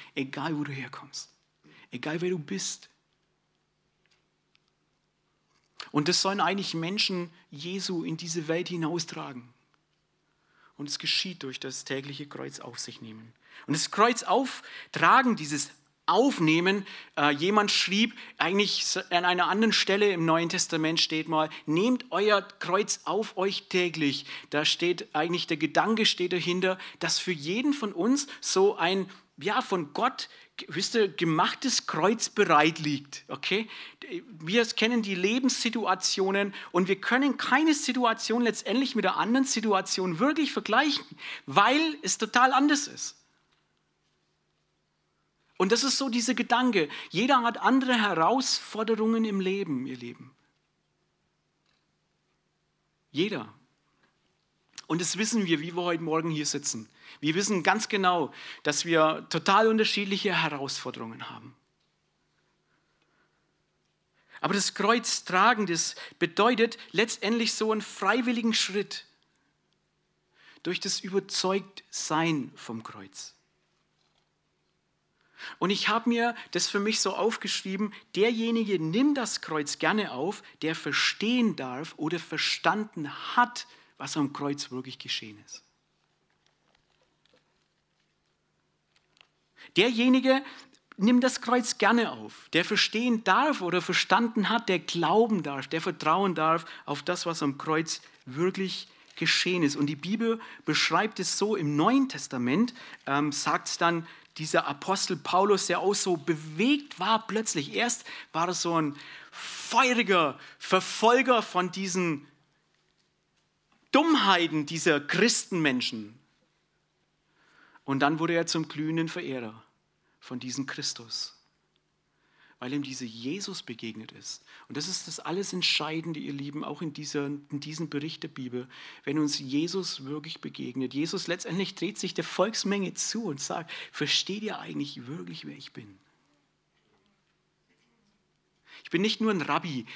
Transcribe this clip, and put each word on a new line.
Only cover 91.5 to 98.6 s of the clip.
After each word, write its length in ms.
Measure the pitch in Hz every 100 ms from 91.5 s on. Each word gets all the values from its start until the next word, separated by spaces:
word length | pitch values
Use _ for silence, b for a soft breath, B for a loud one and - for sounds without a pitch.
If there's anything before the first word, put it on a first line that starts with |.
| 247 240 -
gerne 340 | 202 240 202
auf, 340 | 120 104 - -
der 100 | 156
verstehen 640 | 175 208 - 214 247 226 185
darf 340 | 196 302 277
oder 220 | 175 180
verstanden 640 | 170 170 - 190 233 226 185
hat, 220 | 226 226
der 100 | 180
glauben 640 | - 170 156 202 233 202
darf, 240 | 147 139 127
der 140 | 160
vertrauen 520 | 185 170 156 175 196
darf 300 | 160 156 165 165 B B
auf 180 | 143
das, 220 | 143 175 175
was 180 | 165
am 140 | 147 139
Kreuz 420 | 160 156 165 - B B -
wirklich 640 | 131 180 190